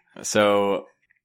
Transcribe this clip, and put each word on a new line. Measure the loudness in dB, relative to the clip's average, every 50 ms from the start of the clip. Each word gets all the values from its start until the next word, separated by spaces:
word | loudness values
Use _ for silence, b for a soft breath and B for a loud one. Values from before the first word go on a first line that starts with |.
| _ _ -20 -14
So | -10 -2 0 2 2 4 2 2 0 0 -2 -4 -6 -12 _ _ _ _ _ _